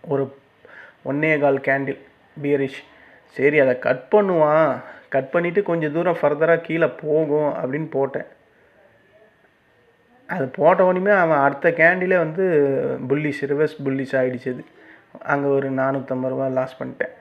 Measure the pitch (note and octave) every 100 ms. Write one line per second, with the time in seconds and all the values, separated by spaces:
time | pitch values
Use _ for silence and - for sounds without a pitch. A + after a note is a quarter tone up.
0 | F3 C#3 C3+ - _ _ - - - _
1 | - C#3+ D#3 D3+ C#3+ C3+ C#3 C3+ C#3 -
2 | - _ _ - C#3+ C#3+ C3+ - - -
3 | - - _ - C#3 D3 C3 B2 - C#3
4 | - G#3 G3 E3+ D3+ D#3 D#3 B2 - -
5 | _ C3+ C3+ F3 E3+ F#3 G3+ E3+ D3+ D3+
6 | F3 E3+ D3 D3 D#3+ E3 E3 E3 D#3+ -
7 | D3+ D3+ D3+ D3 D3 - C3 D3 D3+ C#3
8 | C#3 - - _ _ _ _ _ _ _
9 | _ _ _ _ _ _ _ _ _ _
10 | _ _ - F3+ B2+ - D3+ F3+ F#3 F#3
11 | G3 G3+ E3 D3 C#3 C#3+ E3+ E3+ E3 F#3
12 | F#3 F#3 D#3 D#3+ F#3 D#3 C#3 C3+ C3+ C3
13 | C3 C#3+ D3+ C#3 C#3 C#3+ D#3 - C#3 C3+
14 | C3 C3+ B2+ B2 B2+ B2+ - _ - -
15 | _ - - C#3+ C#3+ C#3 C3+ C3 C3 C#3
16 | B2 B2+ C3 C3+ C3+ C3 C3 - B2+ B2
17 | - -